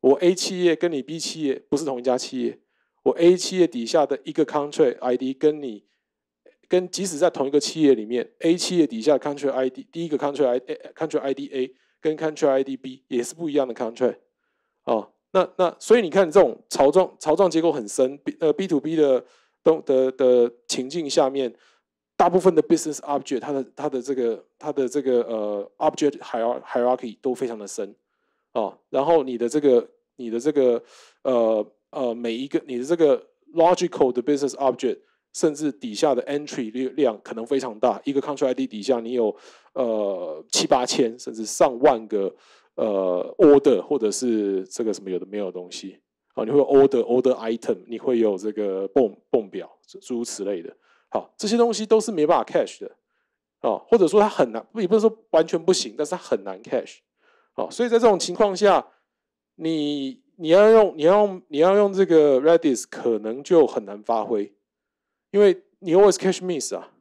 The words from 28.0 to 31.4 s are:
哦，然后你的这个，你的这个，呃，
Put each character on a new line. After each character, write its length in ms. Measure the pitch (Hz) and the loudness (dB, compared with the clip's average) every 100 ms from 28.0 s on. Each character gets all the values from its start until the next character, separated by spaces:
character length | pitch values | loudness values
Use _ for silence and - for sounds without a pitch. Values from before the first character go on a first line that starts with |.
| _ _ _ _ _ | _ _ _ _ _
哦， 260 | 123 104 - _ | -4 -4 -6 _
然 160 | 135 | -4
后 180 | 143 165 | 2 2
你 140 | 131 120 | 2 -4
的 120 | 117 | -2
这 120 | 147 | 2
个， 260 | 143 120 - _ _ _ | 4 4 2 _ _ _
你 140 | 120 | -8
的 100 | 113 | -4
这 100 | 135 | -2
个， 300 | 143 127 117 - - - _ | 2 2 2 -4 -20 -20 _
呃， 440 | 139 123 | -2 0